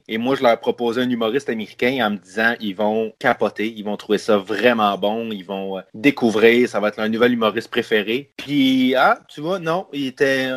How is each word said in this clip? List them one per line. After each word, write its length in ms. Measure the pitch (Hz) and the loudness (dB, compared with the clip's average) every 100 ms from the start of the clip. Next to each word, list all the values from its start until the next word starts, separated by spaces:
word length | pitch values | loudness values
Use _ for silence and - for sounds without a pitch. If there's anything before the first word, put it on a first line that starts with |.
| _ | _
Et 100 | 110 | -6
moi, 180 | 123 135 | -2 2
je 60 | |
leur 180 | 123 113 | 2 2
proposais 420 | - 113 120 113 | 0 -2 -2 0
un 80 | 123 | -2
humoriste 400 | 117 113 131 135 | 0 0 -2 -4
américain 480 | 113 101 - 123 135 | -6 -6 -2 -2 0
en 60 | 107 | 0
me 80 | 101 | -2
disant, 380 | - 104 113 117 | -8 -2 0 0
ils 140 | 107 92 | -6 -2
vont 380 | 107 110 110 - | 0 0 -4 -2
capoter, 520 | 135 - 107 - 110 113 | -2 0 -2 -2 -6 -6
ils 60 | |
vont 120 | 104 101 | -8 -8
trouver 220 | - 101 | -2 -2
ça 200 | - 104 | 2 0
vraiment 600 | 95 101 120 117 104 98 | 0 0 2 4 2 0
bon, 320 | 101 113 117 | -2 -4 -6
ils 120 | 101 92 | -10 -8
vont, 320 | 98 98 95 | -8 -8 -10
euh, 40 | - | -12
découvrir, 760 | 110 143 139 117 104 113 120 120 | 0 0 2 0 4 4 6 2
ça 120 | 107 | 0
va 80 | 107 | -2
être 100 | 113 | -2
leur 120 | 110 | -4
nouvel 240 | 110 120 | 2 2
humoriste 360 | 120 110 104 - | 4 0 0 -4
préféré. 640 | 120 - 110 101 123 143 - | -4 0 0 0 -4 -6 -16
Puis, 580 | 135 143 131 131 127 127 | -4 2 2 4 2 4
ah, 240 | 170 240 _ | 2 2 _
tu 120 | - | -10
vois, 180 | 151 190 | -6 -4
non, 260 | 160 175 - | -2 -4 -4
ils 140 | 143 135 | -8 -8
étaient, 420 | - 139 135 131 | 0 0 2 -2